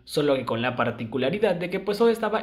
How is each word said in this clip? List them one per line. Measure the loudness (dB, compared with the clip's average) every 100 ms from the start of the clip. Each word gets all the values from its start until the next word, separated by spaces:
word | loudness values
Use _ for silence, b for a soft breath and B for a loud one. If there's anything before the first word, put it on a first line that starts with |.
solo | -4 0 2 2
que |
con | 0 -2
la | 0 0
particularidad | -2 -2 -6 -2 -2 2 0 0
de | -2
que | -4
pues | -2 2
todo | 2
estaba | 2 0 -2